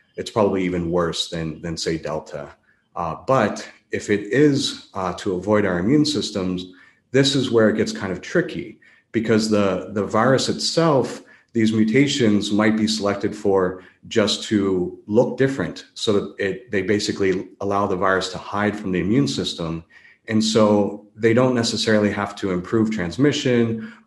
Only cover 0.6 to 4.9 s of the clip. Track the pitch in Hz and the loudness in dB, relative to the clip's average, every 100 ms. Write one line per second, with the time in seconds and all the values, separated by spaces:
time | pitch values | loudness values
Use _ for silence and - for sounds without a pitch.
0.6 | 92 90 85 87 85 82 - 85 80 73 | -2 -2 -2 0 0 -2 -6 -6 -6 -8
1.6 | 85 82 87 82 76 78 - 73 73 - | -10 -6 -4 -4 -6 -8 -8 -12 -14 -18
2.6 | _ _ _ 90 82 76 - 131 104 - | _ _ _ -8 -8 -6 0 2 2 -2
3.6 | - - _ 101 - 101 - 127 147 131 | -12 -20 _ -8 -2 -2 0 4 4 4
4.6 | - - - | -2 -6 -12